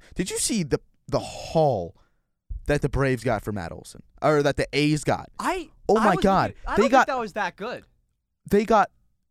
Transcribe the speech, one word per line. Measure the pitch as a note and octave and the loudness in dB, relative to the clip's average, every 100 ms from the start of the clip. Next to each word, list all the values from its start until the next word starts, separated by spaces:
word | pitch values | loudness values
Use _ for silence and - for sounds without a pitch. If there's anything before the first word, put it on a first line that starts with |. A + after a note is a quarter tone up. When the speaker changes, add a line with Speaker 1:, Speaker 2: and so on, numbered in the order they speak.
| - | -10
Speaker 1:
Did | - F#3+ | -6 -6
you | A4 | -4
see | - A3+ | -2 -2
the, | D3+ - _ _ - | -2 -4 _ _ -6
the | B2+ | -6
haul | - - - E3 D3+ G#2+ E2+ - _ _ _ _ - - - | -6 -14 -6 0 0 0 -6 -12 _ _ _ _ -14 -10 -4
that | D3 | -2
the | C#3 | -2
Braves | B2+ C3+ B2+ | -2 -2 -2
got | B2 G#2+ | -2 -4
for | A2 | -4
Matt | G#2 E2+ | -8 -8
Olson, | - - - - - | -12 -18 -20 -20 -4
or | C#3 D3+ | 2 2
that | C#3+ - | 2 0
the | - | -2
A's | C#3 D3 D3+ | 0 2 0
got? | - F#2+ - - | 0 -4 -4 -6
Speaker 2:
I, | B3+ F#4 - - - | -4 -4 -6 -8 0
Speaker 1:
Oh | A3 | 4
Speaker 2:
I | |
Speaker 1:
my | A3 F3+ | 4 4
Speaker 2:
was | |
Speaker 1:
God. | G3 F#3 A2 | 2 2 0
Speaker 2:
looking, | - - | -4 -6
I | C4+ | 0
Speaker 1:
They | |
Speaker 2:
don't | A3+ | 4
Speaker 1:
got | B3+ A#3+ | 4 4
Speaker 2:
think | C4 | 0
that | |
was | A3 | -6
that | G#3 F#3 - | -6 -8 -8
good. | A3 D#3+ - _ _ _ _ _ - | -12 -12 -16 _ _ _ _ _ 0
Speaker 1:
They | G3+ | 2
got | A3 A3 - _ _ _ _ | 4 4 4 _ _ _ _